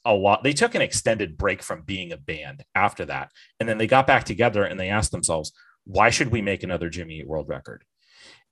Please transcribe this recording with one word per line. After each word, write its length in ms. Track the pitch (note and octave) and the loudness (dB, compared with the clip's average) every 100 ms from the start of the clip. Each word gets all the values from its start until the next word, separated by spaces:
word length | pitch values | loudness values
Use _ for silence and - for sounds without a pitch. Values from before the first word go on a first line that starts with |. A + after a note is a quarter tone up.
a 100 | A#2+ | 2
lot, 300 | G2+ G2 - | 4 6 4
they 100 | C#3 | 2
took 220 | D3 A#3 A3 | 2 0 2
an 60 | |
extended 560 | A2 - - A2 F#2 D#2+ | -2 0 0 0 -2 -2
break 240 | G2+ G2+ | -2 -2
from 220 | - F2 | -6 -10
being 280 | D#2 F#2+ F2 | -8 -8 -8
a 60 | D2+ | -12
band 460 | - D#2+ D2 C#2+ - | -10 -10 -12 -16 -6
after 320 | F#2+ G2+ - D2+ | 0 0 0 -6
that. 260 | C2+ C#2 _ _ - | -8 -8 _ _ -6
And 100 | A2+ | -4
then 80 | A2 | -2
they 100 | A2+ | 4
got 200 | C3 C3+ | 4 6
back 160 | B2+ - | 4 2
together 380 | G2 A#2 G2+ G2 | 0 2 2 -2
and 120 | F#2+ | -2
they 100 | F#2 | -2
asked 220 | G#2 G#2 | 0 0
themselves, 420 | F#2+ E2+ D#2+ D2+ - _ _ - | -2 -2 -2 -4 -12 _ _ -2
"Why 240 | F#2 A2+ | 4 4
should 220 | A#2+ C#3 | 4 0
we 100 | A2+ | 0
make 220 | G2 F#2 | 0 -2
another 260 | F2+ F2 E2+ | -4 -4 -4
Jimmy 300 | F2 E2 D#2+ | -6 -10 -12
Eat 80 | C2+ | -6
World 200 | D#2 D2 | -6 -6
record?" 380 | C#2 - - _ _ _ _ - - _ | -10 -12 -20 _ _ _ _ -20 -20 _